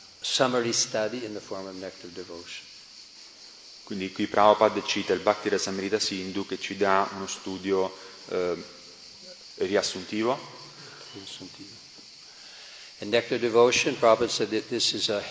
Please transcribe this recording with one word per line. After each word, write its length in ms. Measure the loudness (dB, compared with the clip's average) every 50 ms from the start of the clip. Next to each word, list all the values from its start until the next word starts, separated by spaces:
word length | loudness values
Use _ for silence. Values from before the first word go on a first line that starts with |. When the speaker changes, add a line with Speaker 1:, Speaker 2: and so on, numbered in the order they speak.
| -20 -20 -16 -10
Speaker 1:
summary 540 | -6 0 2 4 4 4 4 2 0 2 2
study 500 | 0 0 0 0 -2 -2 -2 -2 -6 -8
in 100 | -8 -8
the 60 | -10
form 280 | -10 -10 -10 -10 -10
of 80 | -10 -10
nectar 340 | -10 -10 -12 -12 -14 -16 -14
devotion. 560 | -12 -12 -12 -12 -12 -14 -12 -12 -14 -14 -14 -16 -20 -20 -20 -20 -20 -20 -20 -20 -20 -20 -20 -20 -20 -20 -20 -20 -20 -20 -20 -20 -20 -16 -12
Speaker 2:
Quindi 260 | -8 -6 -4 -6 -4
qui 160 | -4 -4 -4
Prabhupada 560 | 0 4 8 8 8 8 8 6 4 4 2 -2
cita 300 | -2 -2 -2 0 0 0
il 80 | 2
Bhakti 260 | 4 2 2 2 2
Rasamrita 520 | 0 0 0 0 -2 -4 -4 -2 0 0 0
Sindhu 460 | 0 -2 -4 -4 -6 -6 -4 -6 -4
che 140 | -4 -6 -8
ci 160 | -6 -6 -2
dà 340 | 0 2 4 4 4 2 0 -2
uno 120 | -8 -8
studio, 680 | -8 -8 -8 -8 -8 -8 -4 -2 0 2 2 2 0 -2 -8 -16 -18 -18 -16 -10
eh, 280 | -6 -4 -2 0 -2 -2 -4 -6 -12 -16 -20 -20 -20 -20 -20 -20 -20 -20 -20 -20 -20 -20 -20 -20 -12 -6
riassuntivo. 840 | -4 -2 0 2 2 0 0 -4 -6 -8 -6 -2 0 0 0 0 -2 -6 -14 -16 -18 -18 -18 -18 -18 -18 -18 -18 -18 -16 -16 -14
Speaker 1:
Riassuntivo. 560 | -14 -14 -12 -14 -14 -14 -16 -16 -16 -16 -16 -18 -20 -20 -20 -20 -20 -20 -20 -20 -20 -20 -20 -20 -20 -20 -20 -20 -18 -18 -18 -18 -18 -18 -16 -12
In 120 | -8 -2 2
Nectar 300 | 2 2 2 2 0 0
Devotion, 580 | 2 4 8 8 8 8 6 4 2 0 2
Prabhupada 320 | 4 6 6 6 6 4 0
said 200 | 0 0 -2 0
that 180 | 0 -2 -2
this 240 | -2 -2 0 0 0
is 160 | 0 0 -2
a 160 | 0 -2 -2 -4 -4